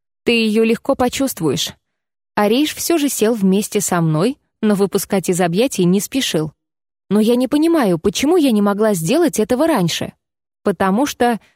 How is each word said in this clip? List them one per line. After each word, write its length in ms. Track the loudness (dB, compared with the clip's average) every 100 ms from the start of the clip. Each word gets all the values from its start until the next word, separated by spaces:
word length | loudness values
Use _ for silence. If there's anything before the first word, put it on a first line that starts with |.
| _ _
Ты 100 | -2
ее 300 | 0 2 2
легко 320 | 0 0 -2
почувствуешь». 800 | 0 0 -2 -4 -2 -4 -2 -6 -10 _ _ _ _ _ -2
Арейш 360 | 0 0 0
все 260 | -4 -2 -2
же 100 | -2
сел 260 | 0 -2
вместе 460 | 0 0 0 0 -4
со 200 | -2 -2
мной, 380 | 0 0 -2 -4 _ _
но 140 | -2 0
выпускать 520 | 0 -2 -2 -4 -2
из 120 | 0
объятий 440 | 0 0 -2 0
не 140 | 2 0
спешил. 540 | -2 -4 -4 -4 -4 -10 _ _ _ _ _
«Но 80 | 0
я 160 | 2
не 140 | 2 2
понимаю, 500 | 2 2 2 2 0
почему 380 | -2 -2 0 2
я 160 | 2
не 100 | 2
могла 320 | 2 2 0
сделать 460 | 0 0 0 0 0
этого 260 | -2 0 0
раньше?» 460 | 2 0 -2 -8 -12 _ _ _ _
«Потому 420 | -6 -2 0 0
что, 360 | -2 0 -2 -2 -6